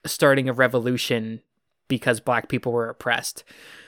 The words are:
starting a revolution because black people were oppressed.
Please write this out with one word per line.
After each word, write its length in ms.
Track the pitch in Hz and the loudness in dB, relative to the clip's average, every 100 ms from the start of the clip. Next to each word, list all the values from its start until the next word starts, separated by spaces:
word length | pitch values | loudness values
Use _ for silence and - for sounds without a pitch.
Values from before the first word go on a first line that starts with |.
| - | -12
starting 420 | - 147 135 131 | 2 4 4 2
a 60 | |
revolution 880 | 123 127 127 120 123 - 120 110 113 - _ _ _ - | 2 2 2 0 -2 0 -2 -4 -10 -14 _ _ _ -4
because 320 | 127 - 110 | -2 0 0
black 300 | - 120 - | 0 -2 0
people 220 | 127 123 | -4 -2
were 160 | 117 117 | -2 -4
oppressed. 560 | - 120 120 - - - - - - | -6 -2 -2 -4 -12 -18 -20 -20 -20